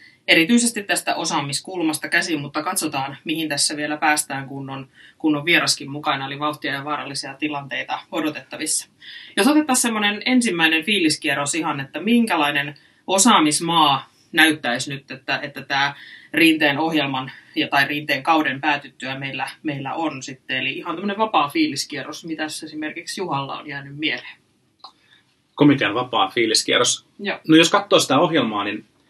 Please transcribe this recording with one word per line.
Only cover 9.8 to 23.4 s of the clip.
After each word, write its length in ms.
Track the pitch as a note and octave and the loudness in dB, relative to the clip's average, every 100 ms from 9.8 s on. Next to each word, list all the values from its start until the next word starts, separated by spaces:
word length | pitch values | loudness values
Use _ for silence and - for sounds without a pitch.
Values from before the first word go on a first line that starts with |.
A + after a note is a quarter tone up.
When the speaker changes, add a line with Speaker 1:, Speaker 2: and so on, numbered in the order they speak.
| B3 A3 G#3 G#3 A#3 | 0 0 0 0 2
Speaker 1:
ensimmäinen 580 | B3+ A#3 E3+ D#3+ D#3+ D#3+ | 4 4 2 2 2 0
fiiliskierros 720 | G3+ D#3+ D3 D3+ C#3 C#3+ E3+ | 2 2 0 -2 -2 -2 -2
ihan, 240 | E3 D3 | -2 -4
että 200 | C#3 D3+ | -6 -6
minkälainen 760 | F#3+ A#3+ A3+ E3+ D3 C#3+ C#3+ D3 _ _ - | 2 4 4 2 2 0 -4 -8 _ _ -2
osaamismaa 1040 | F#3+ A#3 G3 D#3 D3 E3+ E3+ D3+ C3+ - _ _ | 4 6 6 6 2 0 4 4 2 -2 _ _
näyttäisi 640 | E3 D#3 D3+ B2+ B2 C#3+ | 4 4 4 -2 -4 -4
nyt, 180 | C#3+ - | -10 -12
että, 280 | C3+ - C3+ | -12 -6 -6
että 200 | D3 C#3 | -6 -12
tää 340 | C3+ C#3 C#3+ D3 - - - | -4 0 0 -2 -16 -20 -4
Rinteen 440 | - E3 D#3 D3+ C#3+ | 4 6 6 4 4
ohjelman 520 | D#3+ D#3 C#3 C3 C3+ - - - | 2 2 0 -2 -6 -12 -10 -4
ja, 120 | C3 | 0
tai 200 | C#3+ C#3 | 2 2
Rinteen 360 | D3 D3 C#3 | 0 -2 -2
kauden 380 | C#3 D#3+ C#3+ C3 | 2 2 2 -2
päätyttyä 580 | D3+ C#3+ C#3 - C3 C3+ | -2 -2 -4 -12 -8 -8
meillä, 300 | C#3 C3 C3 - | -8 -8 -8 -8
meillä 300 | D#3 C#3 C3+ | -6 -6 -6
on 300 | C3 D#3+ C#3 | -4 -6 -6
sitten. 340 | C3 C3 - C3 | -12 -14 -6 -4
Eli 140 | C3 C#3 | -4 -6
ihan 180 | - E3 | -6 -4
tämmönen 220 | G3+ G3+ | -4 -2
vapaa 320 | A3 D#3+ D3 | 0 2 2
fiiliskierros, 760 | E3+ D3+ C3 - C#3 B2+ - F3 | 2 0 0 -6 -8 -10 -10 -10
mitäs 380 | D#3 D#3 - | -8 -8 -8
esimerkiksi 580 | D#3 D3+ D3+ D#3+ F3 - | -12 -10 -10 -10 -10 -8
Juhalla 380 | F#3 C#3+ | -4 -4